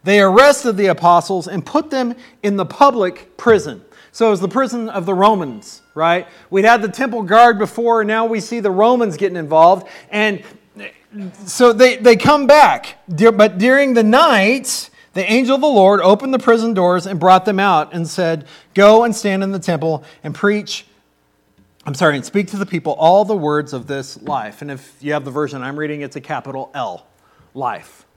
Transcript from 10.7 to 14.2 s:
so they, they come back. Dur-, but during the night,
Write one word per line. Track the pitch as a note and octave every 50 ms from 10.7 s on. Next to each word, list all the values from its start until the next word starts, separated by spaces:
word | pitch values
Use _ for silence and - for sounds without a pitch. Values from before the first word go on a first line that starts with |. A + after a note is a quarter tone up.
| _ G#3 G3+ - _ _ _ _ G#3+ G#3 G3 F3+ - - G#3
so | F3+ - - B3 A#3+ A3+
they, | G3+ B3+ B3+ A3+
they | G3+ G#3+ A#3+ A#3
come | G3+ - C4 D4+ D4 C#4
back. | B3 C#4+ D4+ C#4 F#3+ C#3 - - - - _ _ - E3+
Dur-, | D3+ A3 A3+
but | A3 G3 G#3+ A3 -
during | F3+ G#3 B3 C4 C#4 C#4+ C4+ B3
the | A#3 A3
night, | G#3+ A3+ C4+